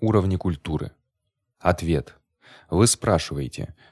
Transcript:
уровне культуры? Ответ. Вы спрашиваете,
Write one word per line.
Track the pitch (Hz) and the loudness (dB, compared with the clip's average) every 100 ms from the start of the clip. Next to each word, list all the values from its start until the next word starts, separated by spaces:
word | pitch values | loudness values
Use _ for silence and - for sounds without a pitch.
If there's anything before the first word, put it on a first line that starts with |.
уровне | 110 104 95 92 | 0 2 2 -2
культуры? | 92 78 90 76 - _ _ _ _ _ _ _ | -2 -6 -4 -6 -6 _ _ _ _ _ _ _
Ответ. | 90 85 82 78 - - _ _ - - - | -2 0 0 -2 -2 -18 _ _ -20 -20 -4
Вы | 85 117 | 2 4
спрашиваете, | - - 87 - 71 64 - - - _ | 2 0 0 0 -8 -8 -8 -12 -14 _